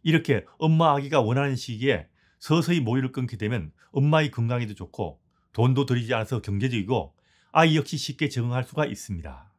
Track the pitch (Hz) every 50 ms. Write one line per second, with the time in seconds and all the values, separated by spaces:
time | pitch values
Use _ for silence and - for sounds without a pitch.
0 | - 160 156 160 165 - 127 101 - _ _ _ 156 156 160 160 165 156 143 143
1 | 139 135 156 143 113 107 123 139 143 139 135 127 - - 113 107 123 139 117 87
2 | - _ _ _ _ _ _ _ - - 151 170 - 170 175 165 127 113 120 135
3 | 131 127 - 135 127 120 - 98 107 107 123 110 80 78 _ _ _ _ - 139
4 | 139 147 156 160 151 139 - - 117 113 123 123 120 104 104 - 95 - - -
5 | 98 80 73 _ _ _ _ _ _ _ _ - 117 127 131 135 139 131 127 123
6 | 113 113 127 113 110 - 131 110 - - 101 98 127 131 120 110 92 101 127 107
7 | 76 - _ _ _ _ _ _ _ _ - 156 165 165 156 156 143 - - 139
8 | - - 131 - 156 135 - 127 120 120 123 127 123 - - 151 147 - - -
9 | - - 98 85 71 71 65 65 - _ _